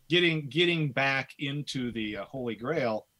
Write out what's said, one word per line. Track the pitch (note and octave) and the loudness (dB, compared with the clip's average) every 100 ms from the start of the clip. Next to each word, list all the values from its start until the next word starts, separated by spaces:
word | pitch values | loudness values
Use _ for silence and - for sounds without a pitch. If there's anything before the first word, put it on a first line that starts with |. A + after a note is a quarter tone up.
| - | 0
Getting, | F3 F3 D#3+ C#3+ | 4 4 2 0
getting | D3 F3 E3+ D3+ | 2 2 4 0
back | C3+ C#3 C3+ C3 - | 2 2 2 -2 -6
into | C#3+ C#3+ C#3 C3+ B2 | -6 -6 -4 -4 -4
the, | A2+ G#2+ G#2 | -2 -4 -4
uh, | G2 | -8
Holy | C3+ B2 | -6 -6
Grail, | G#2 B2+ D#3+ B2 A2 - | -4 -2 0 2 0 -4